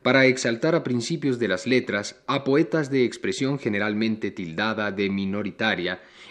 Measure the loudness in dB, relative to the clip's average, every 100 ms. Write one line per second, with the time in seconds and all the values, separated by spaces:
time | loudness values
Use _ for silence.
0 | 2 6 6 4 0 0 2 0 0 -2
1 | -2 -2 -2 0 0 0 2 0 2 -4
2 | -4 -10 -4 -2 2 2 2 0 0 2
3 | 2 0 -4 -2 -2 0 -2 0 0 0
4 | 0 -2 -4 -6 -8 -4 -4 -2 -4 -2
5 | -2 0 -2 -4 -6 -2 -2 0 -2 -6
6 | -12 -20 -8